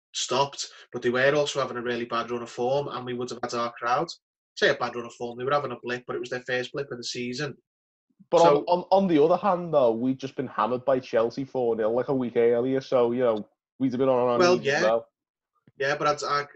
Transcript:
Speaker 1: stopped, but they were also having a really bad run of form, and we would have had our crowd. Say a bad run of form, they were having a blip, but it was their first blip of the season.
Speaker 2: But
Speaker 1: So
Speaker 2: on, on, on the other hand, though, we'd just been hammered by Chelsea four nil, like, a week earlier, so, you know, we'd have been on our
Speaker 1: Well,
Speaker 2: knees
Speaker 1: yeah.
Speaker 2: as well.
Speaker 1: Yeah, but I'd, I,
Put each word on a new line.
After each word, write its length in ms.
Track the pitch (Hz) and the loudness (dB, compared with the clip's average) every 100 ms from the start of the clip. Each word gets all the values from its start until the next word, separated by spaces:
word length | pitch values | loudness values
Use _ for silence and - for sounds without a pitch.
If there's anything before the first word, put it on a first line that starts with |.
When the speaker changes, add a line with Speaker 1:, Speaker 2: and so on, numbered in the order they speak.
| _ | _
Speaker 1:
stopped, 540 | - - 127 139 - - - - | -10 -4 -2 -2 -4 -14 -14 -14
but 100 | 123 | -4
they 80 | 123 | -2
were 240 | 123 135 | 2 2
also 260 | 147 143 143 | 2 0 -2
having 160 | 127 120 | -4 -6
a 60 | |
really 220 | 120 120 | -6 -6
bad 260 | 117 117 113 | -4 -6 -4
run 120 | 120 | -8
of 80 | 117 | -8
form, 380 | - 123 139 143 | -4 -2 -2 -4
and 160 | 123 | -8
we 100 | 123 | -8
would 160 | 120 123 | -8 -8
have 100 | 117 | -8
had 120 | 123 | -6
our 180 | 120 117 | -4 -6
crowd. 360 | - 120 131 170 - _ _ _ - | -6 -2 -2 -2 -8 _ _ _ 0
Say 140 | 196 | 0
a 40 | |
bad 220 | - 120 117 | 2 -2 -6
run 100 | 123 | -12
of 80 | |
form, 240 | - 120 117 | -10 -10 -6
they 60 | |
were 80 | 127 | -2
having 200 | 147 131 | -2 -2
a 80 | 120 | -8
blip, 220 | 120 123 - | -8 -8 -6
but 100 | 123 | -8
it 40 | |
was 100 | 123 | -6
their 140 | 127 123 | -10 -4
first 260 | 127 123 | -6 -4
blip 180 | 147 139 | -8 -10
of 80 | 123 | -10
the 60 | |
season. 500 | 117 127 123 123 147 - _ _ _ _ _ _ _ | -10 -8 -8 -6 -8 -10 _ _ _ _ _ _ _
Speaker 2:
But 80 | 165 | 6
Speaker 1:
So 200 | 170 170 156 | 6 6 2
Speaker 2:
on, 120 | 175 | -2
on, 40 | - | 4
on 160 | 196 196 | 4 4
the 140 | 156 | 4
other 140 | 156 175 | 4 4
hand, 380 | 202 175 175 | 2 -2 0
though, 160 | 151 123 | 2 4
we'd 300 | 113 127 135 | 2 -2 -4
just 160 | 135 - | -6 -8
been 100 | 123 | -6
hammered 380 | - 107 123 | -2 0 0
by 160 | 123 131 | 0 0
Chelsea 440 | 127 117 117 117 | 0 0 0 -2
four 300 | 135 131 120 | -6 -2 0
nil, 200 | 110 110 | 2 0
like, 140 | 120 127 | 0 0
a 60 | |
week 220 | 135 120 117 | -2 0 2
earlier, 440 | 117 120 131 131 | 4 4 2 -2
so, 300 | 131 131 120 | 0 2 2
you 140 | 120 | 2
know, 240 | 123 110 104 _ _ _ | 2 0 -4 _ _ _
we'd 100 | 131 | -2
have 80 | 120 | 2
been 100 | 135 | 2
on 200 | 127 123 | 4 2
our 100 | 120 | 4
Speaker 1:
Well, 180 | 175 180 | 4 4
Speaker 2:
knees 100 | 139 | 0
Speaker 1:
yeah. 100 | 147 | 0
Speaker 2:
as 60 | |
well. 240 | 170 117 - _ _ _ _ _ _ _ | 2 0 -4 _ _ _ _ _ _ _
Speaker 1:
Yeah, 180 | 139 147 | -4 -2
but 100 | 147 | -2
I'd, 160 | 147 | -2
I, 240 | 135 143 143 | -2 -4 -4